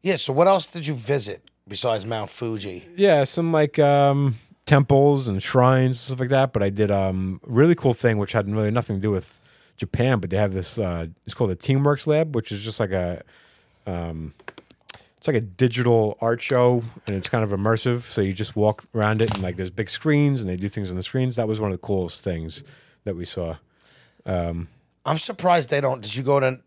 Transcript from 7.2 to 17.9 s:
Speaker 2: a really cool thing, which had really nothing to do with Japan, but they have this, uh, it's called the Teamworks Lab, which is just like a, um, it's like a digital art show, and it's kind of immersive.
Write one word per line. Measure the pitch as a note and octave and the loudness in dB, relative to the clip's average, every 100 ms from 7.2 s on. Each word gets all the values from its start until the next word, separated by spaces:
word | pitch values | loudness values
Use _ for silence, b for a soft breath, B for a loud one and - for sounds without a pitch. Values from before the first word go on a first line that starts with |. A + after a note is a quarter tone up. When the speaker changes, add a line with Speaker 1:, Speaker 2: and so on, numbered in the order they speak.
| F#2+ F#2 - | -4 -6 -2
Speaker 2:
a | |
really | A#2 D#3+ E3+ | 4 4 4
cool | C3+ | 2
thing, | A#2 A#2+ G#2+ | 2 2 0
which | G2+ | 0
had | A2+ G2+ | -2 0
really | G#2+ G#2+ | 0 0
nothing | A#2 A2+ G2 | 0 -2 -2
to | |
do | G#2 | 0
with | G2 - - b b b _ | -2 -4 -20 b b b _
Japan, | F2+ - B2+ A#2+ | -8 0 2 2
but | F2 | 0
they | F#2+ | 0
have | G#2 | 0
this, | F#2+ F2+ - | -2 -6 -4
uh, | F#2+ E2+ E2 - - | -4 -4 -8 -12 -16
it's | |
called | - A2 | -2 -2
the | F2+ | -2
Teamworks | - C3+ C#3+ C#3+ - | 0 2 2 0 0
Lab, | D3+ D#3+ B2 | 0 0 -4
which | - | -4
is | G2+ | -8
just | A2 G#2+ | -8 -4
like | G#2 | -2
a, | F#2+ F2 F2 - b b b b b - | -2 -2 -6 -12 b b b b b -10
um, | F2 E2+ D#2+ D#2 - - - _ _ _ B B B | -8 -8 -8 -12 -14 -20 -20 _ _ _ B B B
it's | - | -2
like | B2+ | -2
a | |
digital | G#2+ F2+ B2+ A#2 A#2+ A2+ G#2+ - | -2 0 0 2 2 2 2 -2
art | A2+ A2 | -2 -2
show, | - B2+ B2 B2 A2+ - - | 0 4 4 2 -4 -14 -6
and | G2 | -6
it's | - | -2
kind | A#2 G#2+ | -2 0
of | G2 | 0
immersive. | G#2 A2+ B2+ | 2 2 0